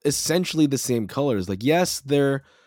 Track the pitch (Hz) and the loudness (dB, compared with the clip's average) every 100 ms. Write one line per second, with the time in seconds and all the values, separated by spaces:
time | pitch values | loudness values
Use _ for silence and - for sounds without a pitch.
0 | 147 - - 170 175 160 151 135 - 120 | -2 -2 0 0 0 2 2 2 0 -2
1 | 101 - 143 107 92 95 123 165 180 - | -2 -2 -2 -2 -2 -2 2 2 2 -4
2 | 135 143 139 135 - _ | -2 2 2 0 -6 _